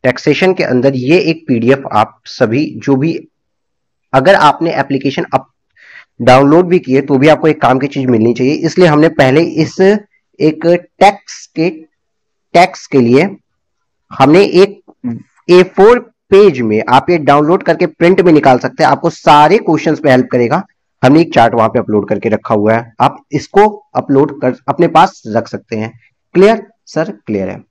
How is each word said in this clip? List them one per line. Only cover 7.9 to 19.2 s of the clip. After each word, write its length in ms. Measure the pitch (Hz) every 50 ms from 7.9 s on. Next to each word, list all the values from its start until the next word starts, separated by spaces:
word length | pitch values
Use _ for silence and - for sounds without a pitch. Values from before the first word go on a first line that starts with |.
| - 139 131
मिलनी 280 | 123 123 110 107 117 120
चाहिए, 180 | 117 123 131
इसलिए 360 | 151 - - 160 - - 180 165
हमने 200 | 147 147 151 170
पहले 340 | 165 - 143 131 131 156
इस 380 | 170 - - 156 160 - - - 190 190 214 208 - _ _ _ _ _ _ _
एक 260 | 143 156 156 156 165 170 175 175 - _ _ _
tax 460 | 190 202 196 - _ - - - - _ _
के, 140 | - 160 185 160 - - _ _ _ _ _ _ _ _ _ _ _ _ _ -
tax 320 | 170 180 175 - - -
के 140 | - - 139
लिए 360 | 120 117 123 139 170 196 196 - _ _ _ _ _ _ _ _ _ _ _ _ _ _ - -
हमने 240 | 135 143 151 185
एक 380 | 202 - 151 175 196 202 - _ _ - _ _ - 247 - - - _ _ _ _ -
A 120 | 175 180
four 360 | 180 180 - - 190 220 240 247 240 _ _ _ _ _
page 300 | 196 196 208 196 143 123
में, 220 | 117 110 107 107 110 113
आप 220 | 123 127 - -
ये 80 | 175 165
download 440 | 147 135 143 147 147 151 180 190
करके 240 | - - 160 - 180
print 340 | - _ _ - 175 190 -
में 120 | 147 175
निकाल 260 | 156 147 - 135 127 -
सकते 240 | - 127 - - 160
हैं, 60 | 131
आपको 200 | 139 131 - 170
सारे 480 | - -